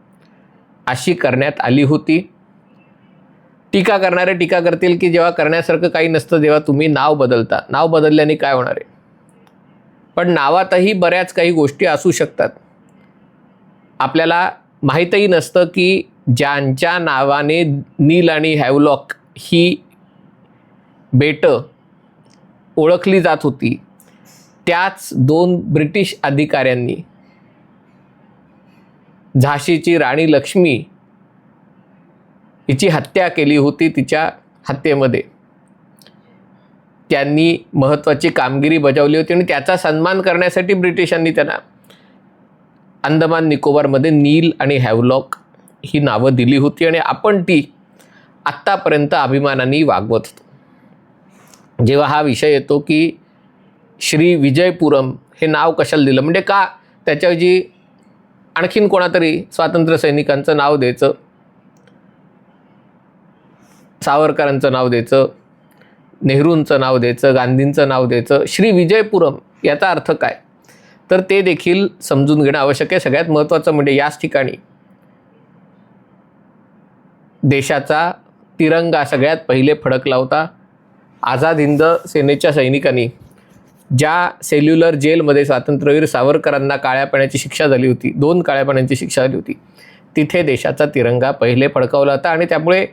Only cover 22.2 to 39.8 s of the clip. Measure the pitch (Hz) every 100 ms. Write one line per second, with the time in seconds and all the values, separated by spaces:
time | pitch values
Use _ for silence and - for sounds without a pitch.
22.2 | _ _ _ _ _ - 156 175 196 190
23.2 | 170 156 143 - 120 - - _ _ _
24.2 | _ - _ _ - 170 190 190 - 135
25.2 | 131 156 180 175 190 156 156 208 185 -
26.2 | 143 143 151 143 127 123 123 - - _
27.2 | _ _ _ _ _ _ _ _ _ _
28.2 | _ _ _ _ _ _ _ _ _ _
29.2 | _ 135 139 143 - 165 175 170 131 147
30.2 | 160 143 - 196 170 113 - _ _ _
31.2 | _ _ _ _ _ _ _ _ _ _
32.2 | _ _ _ _ - 131 196 156 - 190
33.2 | 175 170 139 147 143 143 165 147 131 156
34.2 | 165 - _ _ - 139 160 139 131 -
35.2 | - _ _ _ _ _ _ _ - _
36.2 | _ _ _ _ _ _ _ _ - 147
37.2 | 143 151 165 170 - 151 135 147 156 -
38.2 | 165 151 127 135 147 160 143 135 143 156
39.2 | 160 175 180 143 135 180